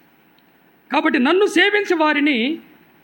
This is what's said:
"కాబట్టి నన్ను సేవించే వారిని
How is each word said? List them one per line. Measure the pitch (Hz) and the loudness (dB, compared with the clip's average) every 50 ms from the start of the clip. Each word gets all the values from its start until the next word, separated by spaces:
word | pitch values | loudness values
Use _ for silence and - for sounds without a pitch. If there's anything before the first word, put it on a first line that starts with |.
| _ _ _ _ _ _ _ _ _ _ _ _ _ _ _ _ _ - | _ _ _ _ _ _ _ _ _ _ _ _ _ _ _ _ _ -6
"కాబట్టి | - 294 294 311 262 285 | -4 -2 0 0 0 0
నన్ను | 240 285 349 381 415 | 0 2 2 2 2
సేవించే | 339 302 320 370 403 403 415 403 - 359 | 2 2 2 2 2 2 0 -2 -2 -2
వారిని | 311 311 302 294 294 285 302 285 220 226 277 330 330 - - - _ _ _ _ _ | 0 0 0 0 0 0 0 0 -2 -2 -4 -6 -8 -12 -18 -20 _ _ _ _ _